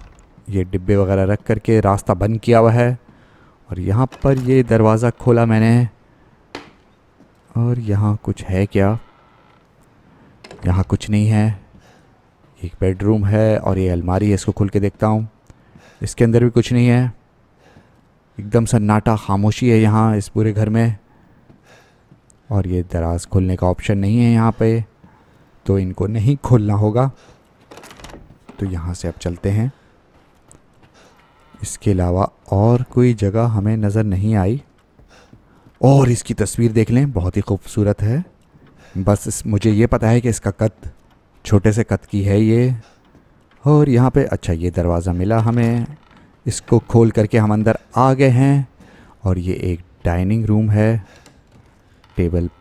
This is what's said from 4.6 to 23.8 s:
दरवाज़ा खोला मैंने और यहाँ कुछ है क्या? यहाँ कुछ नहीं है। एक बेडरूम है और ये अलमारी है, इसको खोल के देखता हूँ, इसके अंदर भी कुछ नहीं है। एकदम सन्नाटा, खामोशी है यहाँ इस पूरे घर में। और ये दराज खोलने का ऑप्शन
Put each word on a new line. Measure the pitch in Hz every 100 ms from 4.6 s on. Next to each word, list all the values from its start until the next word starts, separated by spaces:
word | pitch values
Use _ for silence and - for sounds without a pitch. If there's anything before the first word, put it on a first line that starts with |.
दरवाज़ा | 120 113 110 110 120
खोला | - - 117 117
मैंने | 110 113 120 120 - _ _ _ _ _ - - _ _ _ _ _ _ _ _ 113
और | 120 123
यहाँ | 110 101 107 104
कुछ | - 101
है | - 92 101
क्या? | 101 98 113 - _ _ _ _ _ _ _ _ _ _ _ _ _ - - 107
यहाँ | 95
कुछ | 95 101 -
नहीं | 104 107
है। | 107 107 101 - - _ _ _ _ _ _ _ _
एक | 85 -
बेडरूम | 95 92 101 110 98
है | 107 110 110
और | - 95
ये | 92
अलमारी | 87 87 92 104
है, |
इसको | 98 -
खोल | - 101
के | 104
देखता | 101 - 107
हूँ, | 110 110 _ _ _ _ - - -
इसके | 107 -
अंदर | 117 113
भी | 120
कुछ | 117 -
नहीं | 123 123
है। | 120 127 - _ _ _ _ _ _ _ _ _ _ _ -
एकदम | 104 113 117
सन्नाटा, | 120 104 107 113 107
खामोशी | - 98 107 - 127
है | 110
यहाँ | 110 110 110 107
इस | 95
पूरे | 107 110
घर | 104 107
में। | 110 113 104 _ _ _ _ _ _ _ - _ _ _ - _ _ -
और | 101 90
ये | 90
दराज | 90 87 82 85 -
खोलने | 98 92 92
का | 90
ऑप्शन | 90